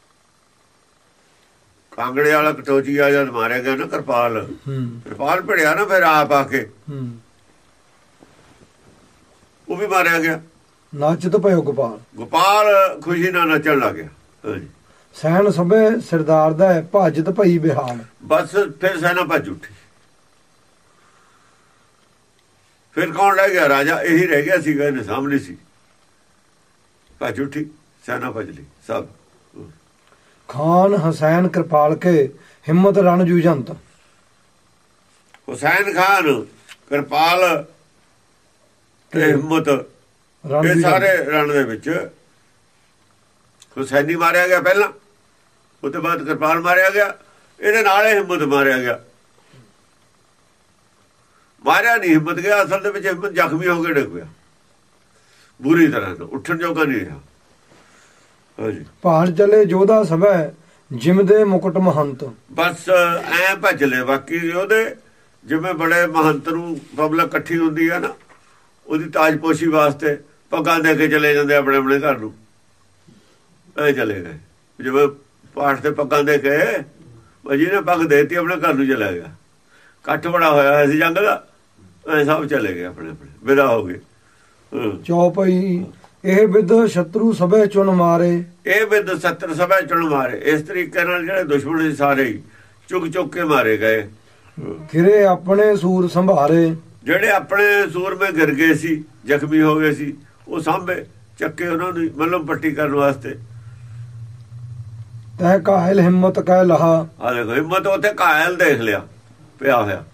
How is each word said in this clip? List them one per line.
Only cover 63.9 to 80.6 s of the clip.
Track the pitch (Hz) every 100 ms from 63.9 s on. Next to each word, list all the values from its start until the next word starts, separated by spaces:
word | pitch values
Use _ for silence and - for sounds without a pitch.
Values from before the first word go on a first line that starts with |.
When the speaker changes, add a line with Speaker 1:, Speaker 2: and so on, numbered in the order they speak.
| 127
Speaker 1:
ਬਾਕੀ | 127 135 - 170
ਯੋਧੇ, | 170 175 196 220 220 - _ _ _ _ -
ਜਿਵੇਂ | 160 180
ਬੜੇ | 165 165 170 175
ਮਹੰਤ | 160 156 143 165
ਨੂੰ | 165 170 151 - 131
ਪਬਲਿਕ | 151 160 170
ਇਕੱਠੀ | 180 - 170
ਹੁੰਦੀ | 165 156 165
ਆ | 175
ਨਾ, | 147 - _ _ _ _ _ _ -
ਉਹਦੀ | 156 156
ਤਾਜਪੋਸ਼ੀ | 143 156 151 160 160 165
ਵਾਸਤੇ | 156 147 143 151 143 - _ _
ਪੱਗਾਂ | 165 160 160
ਦੇ | 160 147
ਕੇ | 156
ਚਲੇ | 156 147
ਜਾਂਦੇ | 147 143 143
ਆਪਣੇ | 135 135
ਆਪਣੇ | 131 139
ਘਰ | 147 127
ਨੂੰ, | 110 - _ _ _ _ _ _ _ - _ _ _ _ _ 143
ਐਂ | 147
ਚਲੇ | 127 110 98
ਗਏ। | 85 80 - _ _ -
ਜਿਵੇਂ | 131 135 143 139 _ _ _ -
ਪਾਠ | 143 135
ਤੇ | 147
ਪੱਗਾਂ | 143 139 147
ਦੇ | 143 147
ਕੇ, | 135 147 202 208 156 - - - - _ -
ਉਹ | 139
ਜਿਹਨੇ | 170 196
ਪੱਗ | 165 175
ਦੇਤੀ | 165 143 143 175
ਆਪਣੇ | 170 180
ਘਰ | 165
ਨੂੰ | 139 135
ਚਲਾ | 127 101
ਗਿਆ। | 87 82
ਇਕੱਠ | - _ _ _ _ _ _ - 151 165
ਬੜਾ | 175 165
ਹੋਇਆ | 147